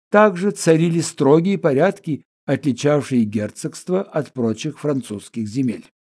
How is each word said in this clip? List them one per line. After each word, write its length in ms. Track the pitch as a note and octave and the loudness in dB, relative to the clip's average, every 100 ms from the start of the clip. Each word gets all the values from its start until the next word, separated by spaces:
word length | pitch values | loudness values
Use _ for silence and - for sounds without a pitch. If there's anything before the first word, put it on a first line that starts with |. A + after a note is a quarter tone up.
| _ | _
также 400 | G#3 G#3+ F3 G3+ | 4 4 2 -2
царили 500 | G3 E3 D#3+ E3+ E3 | 0 2 4 2 0
строгие 580 | - - C3+ D#3 F3+ F#3+ | -2 0 4 4 4 0
порядки, 680 | D#3+ C3 F#3 G3 - C#3+ _ _ | 0 2 0 0 -6 -8 _ _
отличавшие 800 | - C#3 D3 A#2+ D3 D3 B2+ B2+ | -4 -2 -2 -2 0 0 0 0
герцогство 800 | G#2+ A2 G#2+ - D3+ - - F#3 | 0 -2 -6 -8 -12 -10 -4 -4
от 300 | G3 D#3 C3 | -4 -6 -6
прочих 480 | B2+ A#2 A2 D#3 - | -4 -4 -4 -8 -6
французских 680 | D3 C3+ - G#2 - A#2 G#2+ | -4 -4 -6 -10 -10 -10 -6
земель. 400 | A#2 B2+ F2+ - _ _ | -4 -4 -4 -12 _ _